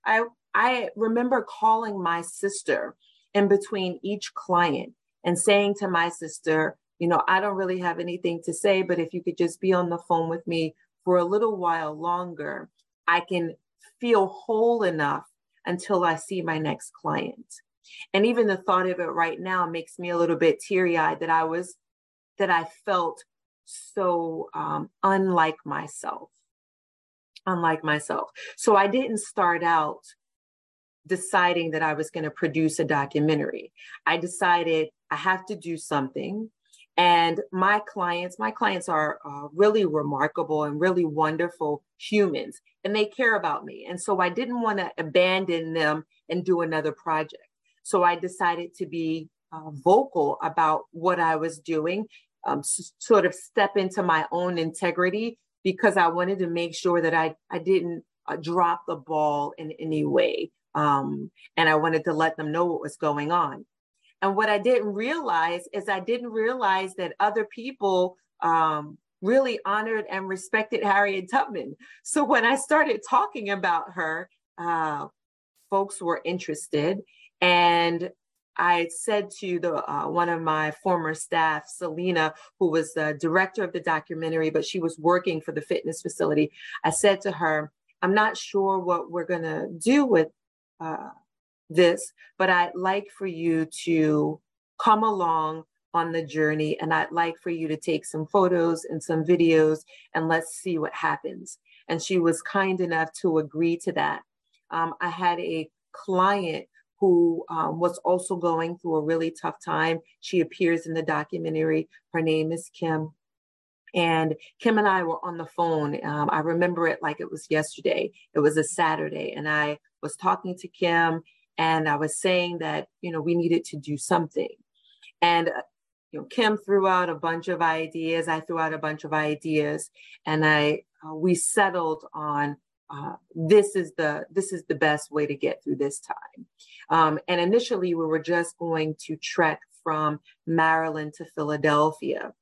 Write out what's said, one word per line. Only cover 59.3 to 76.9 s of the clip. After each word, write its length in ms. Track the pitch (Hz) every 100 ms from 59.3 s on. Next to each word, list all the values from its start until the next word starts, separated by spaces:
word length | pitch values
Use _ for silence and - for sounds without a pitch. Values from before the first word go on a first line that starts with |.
| 147 143 -
in 140 | 156 160
any 240 | 160 156
way. 480 | 147 139 - - - _ _ 151
Um, 560 | 147 139 139 143 143 _ - -
and 140 | 160
I 60 | 156
wanted 280 | 160 160
to 100 | 170
let 220 | 156 160 160
them 160 | 151
know 140 | 160 175
what 160 | -
was 160 | 147 -
going 340 | 156 143 147
on. 340 | 175 147 135 - _ _ _ _ _
And 140 | 196 196
what 140 | 214
I 80 | 208
didn't 360 | 214 247 208
realize 760 | 202 226 330 262 165 165 175 -
is 160 | 202 190
I 140 | 190
didn't 300 | 180 240 240
realize 600 | 220 220 254 208 190 190 190
that 200 | 175 -
other 240 | 208 214 214
people, 720 | - 240 269 202 185 180 - _ _
um, 560 | 170 165 160 151 147 151 _ _
really 400 | 190 262 262 220
honored 420 | 190 208 220 220 208
and 180 | 190 190
respected 560 | 190 - 220 220 233
Harriet 460 | 208 196 202 190 185
Tubman. 460 | 262 269 190 131 151 - -
So 220 | - 302 262
when 180 | 262
I 120 | 226 277
started 460 | - 302 302 214 -
talking 400 | 254 - 262 202
about 440 | 196 180 165 -
her, 360 | 180 160 160 180 _ _ -
uh, 500 | 170 165 156 143 147 _ _ _ _ _ _
folks 320 | 196 196 -
were 200 | 170 165 165
interested. 760 | 180 - 151 - 151 156